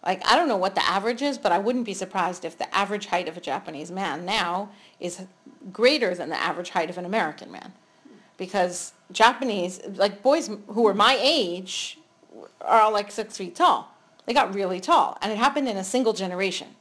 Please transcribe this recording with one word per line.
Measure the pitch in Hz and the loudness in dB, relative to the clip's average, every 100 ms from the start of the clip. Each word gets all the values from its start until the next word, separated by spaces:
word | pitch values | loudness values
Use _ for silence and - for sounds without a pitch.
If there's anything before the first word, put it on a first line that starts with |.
| - | -2
Like, | 190 - | -2 4
I | 254 | 4
don't | 330 | 4
know | 202 | 2
what | 185 - | 0 0
the | - | 0
average | 185 208 240 | 0 -2 -2
is, | 285 262 | -2 0
but | 202 | 0
I | 175 | 2
wouldn't | 202 254 226 | 2 -2 -4
be | 190 | -6
surprised | 190 190 180 175 156 | -6 -2 -2 -4 -10
if | - | -10
the | - | -4
average | - 196 208 202 | -2 -2 -4 -2
height | 180 175 | -4 -4
of | 170 | -8
a | |
Japanese | 165 135 - 151 160 | -6 -6 -6 -12 -10
man | 180 190 147 | -6 -4 -4
now | 175 214 175 180 202 - - _ | -2 -2 0 -2 -6 -14 -20 _
is | - - 185 _ - - 196 | -10 -8 -16 _ -20 -20 -16
greater | 185 240 302 214 | 4 4 6 0
than | 175 147 | -2 -4
the | 165 | -2
average | 170 165 175 | -2 -2 -4
height | 185 160 | -2 -2
of | 180 | -4
an | 180 | -4
American | 220 165 151 - | 0 -2 -4 -16
man. | 90 - - _ _ - - _ _ | -16 -18 -20 _ _ -20 -20 _ _
Because | 185 208 180 180 - _ _ | -4 0 0 -2 -12 _ _
Japanese, | 185 220 269 262 202 175 185 - 196 | 6 6 6 -2 -2 -4 -6 -12 0
like, | 208 202 | 0 2
boys | 254 302 262 | 2 2 0
m-, | 208 - | -10 -8
who | 214 | 2
were | 220 | 2
my | 196 214 262 | 6 4 6
age | 254 320 190 175 190 - - - _ _ _ - - _ | 4 2 0 -4 -8 -8 -10 -12 _ _ _ -20 -20 _
are | - 226 | 2 6
all, | 214 | 6
like, | 214 208 | 2 -2
six | - 220 - | -8 -10 -8
feet | 185 - | -12 2
tall. | 339 123 - _ _ _ - | 2 2 -2 _ _ _ 0
They | |
got | 247 262 | 2 2
really | 196 196 185 | 0 -4 -4
tall. | 185 320 175 - | 2 4 4 0
And | 202 | -4
it | 214 | 2
happened | 254 302 269 | 2 2 -4
in | 196 | -4
a | 185 | -2
single | 247 233 | 0 0
generation. | 208 185 180 190 165 - - | 0 -4 -2 -2 -4 -10 -20